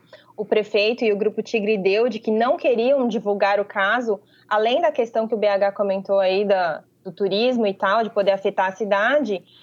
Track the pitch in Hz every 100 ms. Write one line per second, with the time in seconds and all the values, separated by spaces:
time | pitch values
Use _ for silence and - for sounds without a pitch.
0 | _ - _ - 208 220 208 208 208 240
1 | 226 202 220 208 214 233 202 214 190 202
2 | 247 208 226 220 240 - 302 233 240 277
3 | 240 214 202 202 202 202 196 208 196 233
4 | 233 196 - _ _ 214 220 269 339 294
5 | 233 226 220 226 208 196 202 196 202 190
6 | 196 196 190 190 208 196 175 147 - _
7 | 190 170 196 196 240 247 208 196 196 214
8 | 214 208 196 190 202 202 190 190 214 202
9 | 220 285 233 190 - _